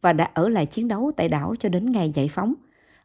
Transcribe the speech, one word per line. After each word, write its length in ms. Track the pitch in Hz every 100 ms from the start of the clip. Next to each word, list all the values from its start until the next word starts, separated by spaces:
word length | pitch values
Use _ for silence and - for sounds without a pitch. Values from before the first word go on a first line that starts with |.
và 120 | 180
đã 160 | 160 165
ở 160 | - 190
lại 160 | 220 147
chiến 220 | - 233
đấu 240 | 208 269 302
tại 140 | 165
đảo 260 | 151 160 233
cho 100 | 208
đến 220 | 180 233
ngày 180 | 233 160
giải 200 | 147 143
phóng. 200 | 160 208 311 - _ _ _